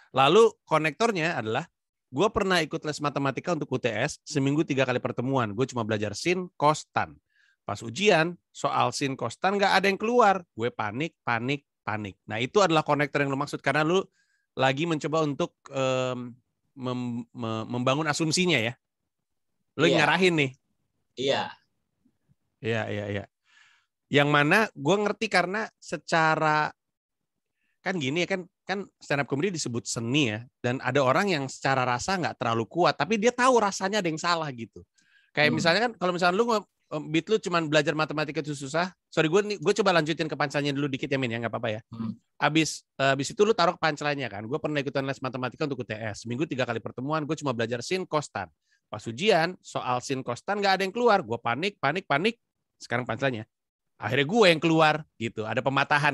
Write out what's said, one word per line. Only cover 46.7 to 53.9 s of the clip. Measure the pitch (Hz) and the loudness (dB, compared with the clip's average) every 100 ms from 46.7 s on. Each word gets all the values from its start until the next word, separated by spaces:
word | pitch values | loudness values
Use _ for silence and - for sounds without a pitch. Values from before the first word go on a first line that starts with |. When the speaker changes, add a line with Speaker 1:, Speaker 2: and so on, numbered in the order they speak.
| 113 | -4
Speaker 1:
pertemuan, | 107 107 135 156 143 | -8 -8 -4 -4 -4
gua | 156 | -4
cuma | 143 | -2
belajar | 117 113 120 | -2 -2 -4
sin, | - 185 180 | -4 -6 -2
kostan. | 151 143 - 90 _ _ _ - | -4 -4 -8 -8 _ _ _ -14
Pas | 104 | -12
ujian, | - 113 208 180 170 185 | -8 -4 2 2 2 -4
soal | - 135 117 127 | -8 -6 -2 -2
sin, | - 135 | -2 -6
kostan | 123 - - 208 | -4 -8 -4 0
nggak | 196 190 | 2 2
ada | 190 | 0
yang | |
keluar. | 233 240 202 | 0 4 4
Gua | 117 117 | 2 -4
panik, | 117 120 190 - | -2 -2 -2 -2
panik, | 135 165 - | -2 -2 0
panik. | 143 202 226 _ _ _ | 0 0 -2 _ _ _
Sekarang | _ - 120 123 | _ -6 -4 -4
punchline-nya. | 113 135 117 107 _ _ _ _ | -2 -2 -2 -10 _ _ _ _